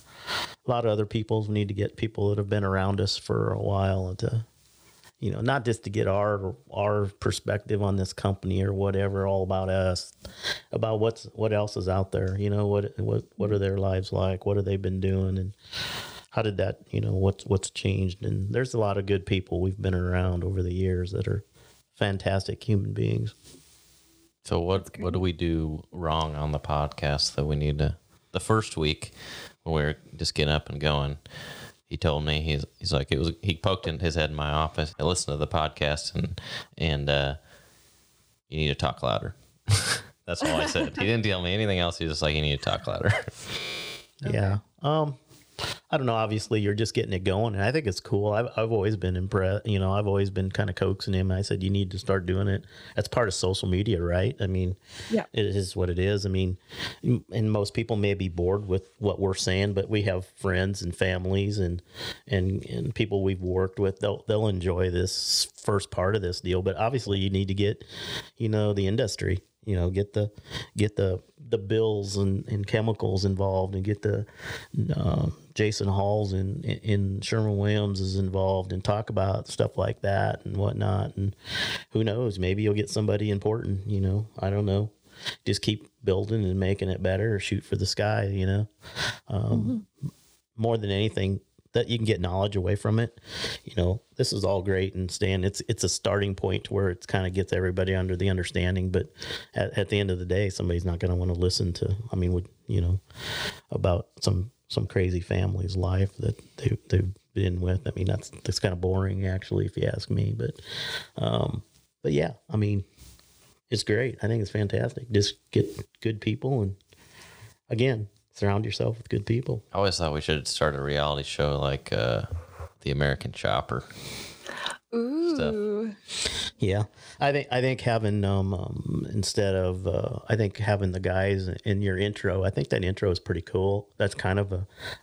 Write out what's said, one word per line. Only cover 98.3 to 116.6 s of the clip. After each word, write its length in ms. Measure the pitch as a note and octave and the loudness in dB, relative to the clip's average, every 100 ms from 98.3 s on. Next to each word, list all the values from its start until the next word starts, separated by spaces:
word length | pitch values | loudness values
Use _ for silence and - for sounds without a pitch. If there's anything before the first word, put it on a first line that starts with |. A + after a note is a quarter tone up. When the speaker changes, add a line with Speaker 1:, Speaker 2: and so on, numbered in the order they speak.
Speaker 1:
understanding, 580 | F#2 F2+ - F2+ F#2 F#2 | 0 -2 0 0 0 0
but 220 | F2+ - - - - - | 0 -2 -8 -12 -12 -8
at, 220 | - G2 - | -4 -2 -2
at 120 | G2 | 0
the 100 | G#2 | 2
end 100 | G2+ | 2
of 80 | F2+ | -2
the 60 | |
day, 240 | F2+ F#2 G2+ | 0 0 0
somebody's 380 | - F#2 F2 F2 | 0 0 0 0
not 120 | E2+ | 0
gonna 160 | F2+ | 0
wanna 200 | F2+ F2+ | 0 0
listen 400 | F2 F2+ - F2+ | 2 2 2 -2
to, 200 | E2+ - G2 A2 | 0 0 -2 -2
I 60 | F#2+ | 0
mean, 160 | F2+ | 2
would, 160 | F2+ F2+ _ - | 0 -2 _ -2
you 120 | G#2 | 0
know, 200 | F2 G2 - - - - - - _ | 2 0 -2 -14 -8 -6 -6 -8 _
about 380 | - F#2+ F2 - - | 0 2 2 -2 -2
some, 280 | - F#2 G2+ - _ | 2 2 0 -8 _
some 180 | - G#2 | -4 0
crazy 340 | G2 F#2 F2+ | 2 2 0
family's 560 | F2 F#2+ F#2+ F#2+ F2+ F#2+ | 0 0 0 0 -2 0
life 400 | F2+ F#2 F#2+ - | 0 2 0 0
that 240 | G#2+ - - - | -4 -4 -10 -2
they, 200 | - A2 - | 0 0 2
they've 240 | F#2+ F#2+ F#2+ _ | 2 2 -2 _
been 260 | - F#2+ F2+ | 0 0 2
with. 260 | F2+ F#2 - | 0 0 -2
I 60 | |
mean, 120 | - F#2 | -2 0
that's, 240 | G2+ - - | 0 -4 -10
that's 140 | - - | -4 0
kinda 160 | G2+ F2+ | 0 0
boring, 500 | F2+ F#2+ F#2+ F#2+ G2 | 0 2 0 0 -2
actually, 400 | F#2+ - G#2+ G2 | -2 -2 -2 -2
if 100 | - | -2
you 80 | - | -2
ask 140 | - - | -2 -2
me, 240 | - G#2 A2 | -2 0 -2
but, 220 | - - - - - - - - | -4 -6 -12 -10 -8 -8 -10 -4
um, 400 | A1 A#1 - - - _ _ _ | 0 0 0 -2 -8 _ _ _
but 100 | - | 0
yeah, 200 | D2 E2 - _ | 2 0 -4 _
I 60 | A2 | 0
mean, 260 | G#2 G2+ - _ - - _ _ - _ _ | 0 0 -4 _ -20 -20 _ _ -20 _ _
it's 120 | G#2+ | -4
great. 320 | - G#2+ B2+ - | 2 2 2 -2
I 40 | - | 0
think 140 | A2+ | 0
it's 100 | G2+ | 0
fantastic. 640 | G#2+ G#2 G#2+ A#2+ - B2 | 0 0 0 -2 -4 0
Just 220 | G#2+ G2+ - _ | 2 2 -2 _
get 160 | A2 G2+ - - _ | 2 2 -4 -14 _
good 220 | A2+ A2 | -4 -2
people 400 | - A2+ C3+ C3+ | -2 -2 0 0